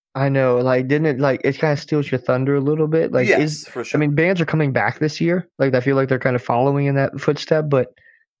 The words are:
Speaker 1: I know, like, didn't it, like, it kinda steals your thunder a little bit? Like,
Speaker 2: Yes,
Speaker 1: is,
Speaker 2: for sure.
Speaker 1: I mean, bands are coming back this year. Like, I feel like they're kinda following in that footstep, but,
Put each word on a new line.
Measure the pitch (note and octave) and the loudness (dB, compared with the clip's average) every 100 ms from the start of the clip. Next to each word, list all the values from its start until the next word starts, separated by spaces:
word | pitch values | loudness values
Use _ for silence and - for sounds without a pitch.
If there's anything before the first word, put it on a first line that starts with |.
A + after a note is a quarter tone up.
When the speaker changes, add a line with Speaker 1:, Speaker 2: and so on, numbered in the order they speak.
| _ C3 | _ -4
Speaker 1:
I | C#3 | 0
know, | C3+ C3 B2 | 2 2 2
like, | B2+ B2+ C3 | 2 0 0
didn't | D3+ D#3+ | 0 0
it, | B2+ | 0
like, | C#3+ B2+ | 0 0
it | C#3 - | -2 0
kinda | D#3 C#3+ | -2 -2
steals | - D3+ C#3+ | -2 -4 -2
your | B2+ | -4
thunder | - B2+ C3+ C#3+ | -2 -2 0 0
a | |
little | C#3 D#3+ D3+ | 0 0 0
bit? | D#3+ E3 | 0 0
Like, | B2+ B2 | 0 2
Speaker 2:
Yes, | C#3+ | 2
Speaker 1:
is, | D3+ D3+ - | 0 -4 -12
Speaker 2:
for | B2 | -10
sure. | A#2 D3 | -4 -2
Speaker 1:
I | |
mean, | D3 D3 | 0 2
bands | E3+ F#3 | 2 0
are | D#3 | -2
coming | D#3 C#3+ | 0 0
back | A#2+ G#2 - | 0 -2 -2
this | D#3 - | -4 -2
year. | E3+ F3+ - - | -2 -2 -4 -2
Like, | C3+ | 0
I | B2 | 2
feel | C3 C3+ | 2 0
like | C3+ | 0
they're | C3 | 0
kinda | C3+ B2 | 0 -2
following | - A#2+ C3+ C#3+ C#3+ | 0 0 2 2 0
in | C#3 | 0
that | C#3 - | -2 -2
footstep, | - C#3+ - D#3 D3+ | -4 -4 0 0 2
but, | C3+ - _ _ _ _ _ | 0 0 _ _ _ _ _